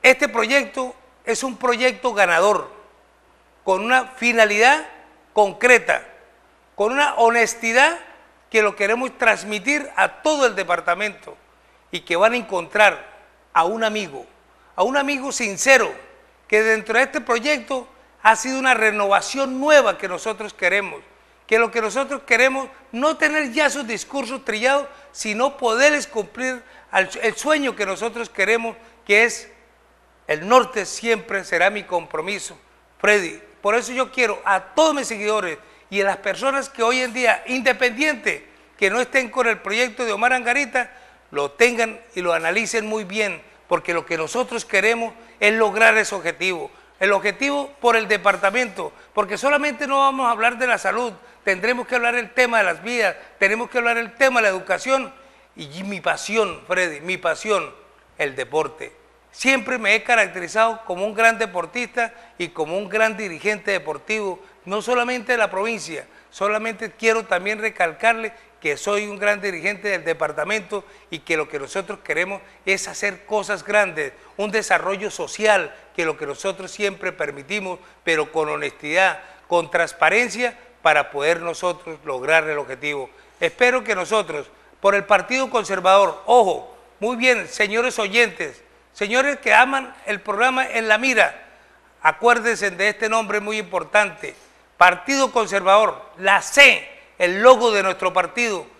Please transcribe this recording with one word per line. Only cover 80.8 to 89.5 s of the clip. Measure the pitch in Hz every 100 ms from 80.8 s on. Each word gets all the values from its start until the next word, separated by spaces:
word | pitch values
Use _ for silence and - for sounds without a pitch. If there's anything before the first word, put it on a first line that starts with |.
para | 165 151 143
poder | 143 147 170
nosotros | 170 156 180 170 - 156
lograr | 151 131 131 160 156
el | 147
objetivo. | 127 131 147 143 131 - - _
Espero | 170 - 247 254 214
que | 196
nosotros, | 170 214 165 151 131 _ _ _
por | 196
el | 202 196
Partido | 202 180 262 262
Conservador, | 240 190 190 180 196 190 151 -
ojo, | 247 196 156 - - - _
muy | 214 240
bien, | 254 233 170
señores | - 208 220 247 226
oyentes, | 208 220 226 165 156 123 _ _ _
señores | - 202 240 277 277
que | 240